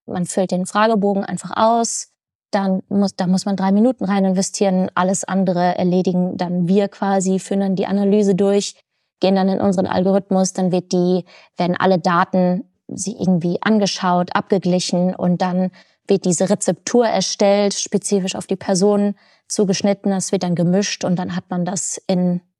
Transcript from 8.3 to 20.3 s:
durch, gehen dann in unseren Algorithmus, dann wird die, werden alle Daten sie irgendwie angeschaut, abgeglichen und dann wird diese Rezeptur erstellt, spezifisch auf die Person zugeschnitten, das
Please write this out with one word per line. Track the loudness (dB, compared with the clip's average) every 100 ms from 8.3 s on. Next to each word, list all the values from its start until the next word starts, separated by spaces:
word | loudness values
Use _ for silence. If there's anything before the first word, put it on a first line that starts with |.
durch, | 2 2 2 -2 -10 _ _ _ -2
gehen | 0
dann | 2 2
in | 0
unseren | 0 0 0
Algorithmus, | 0 2 0 0 0 0
dann | 0 0
wird | 0 0
die, | 0 2 0 -4 -16 -16 -4
werden | -2 0
alle | 2 2
Daten | 2 0 2 2 0 0 -6 _ -14
sie | -10 -8 -4
irgendwie | 0 2 0 -2
angeschaut, | 0 2 0 -2 0 0 0
abgeglichen | -4 0 0 2 0 0 -2 -2
und | 0 -2 0
dann | 0 -2 -2 -6 _ _ -2
wird | 0
diese | 2 0 0
Rezeptur | 0 -2 -4 0 2
erstellt, | 2 0 -2 0 2 4 2
spezifisch | -2 -4 -4 -2 -2 -2 -6
auf | -6
die |
Person | -6 -2 2 2 2 0 -4 _ _ -10
zugeschnitten, | -2 0 0 0 0 0
das | -2 -2